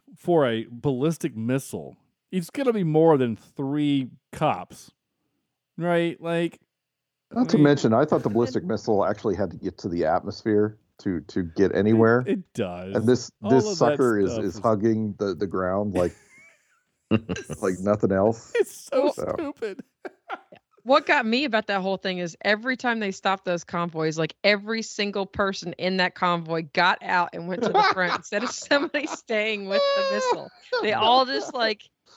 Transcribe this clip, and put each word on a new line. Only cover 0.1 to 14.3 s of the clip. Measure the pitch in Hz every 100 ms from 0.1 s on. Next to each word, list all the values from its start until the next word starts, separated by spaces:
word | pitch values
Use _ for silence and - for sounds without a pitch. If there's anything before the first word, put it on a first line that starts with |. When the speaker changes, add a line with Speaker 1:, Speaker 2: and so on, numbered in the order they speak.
| 196
Speaker 1:
for | 175 170 127
a | 113 113
ballistic | 120 147 123 156 160 151 110
missile, | 113 131 - 92 69 - _ _ _
it's | 185 170
gonna | 285 262
be | 220
more | 165 156 165 143
than | 123 104
three | - - 135 151 147 139 123 - _
cops, | - 151 90 - - - _ _ _ _ _ _ _ _ -
right? | 170 170 170 -
Like, | 165 170 170 - _ _ _ _ _ _ _
Speaker 2:
Not | 233 254
to |
Speaker 1:
I | 220
mean |
Speaker 2:
mention, | 147 143 123
I | 113
thought | 151 160
the | 120
Speaker 3:
<laughs> |
Speaker 2:
ballistic | 107 120 104
missile | 90 107 - 98 92
actually | 107 113 92
had | 90
to | 80
get | 92 -
to | 101
the | 85 78
atmosphere | 87 95 - 113 104 107 113 _ _
to, | 104 85
to | - -
get | 82 82 92
Speaker 1:
It, | 92
Speaker 2:
anywhere. | 107 113 113 120 127
Speaker 1:
it | 202 -
does. | - 92 87 95 101
Speaker 2:
And | 110
this, | 123 - -
Speaker 1:
All | 104
Speaker 2:
this | 131
Speaker 1:
of | 214
that | 170
Speaker 2:
sucker | 131 143 127 104
is, | 98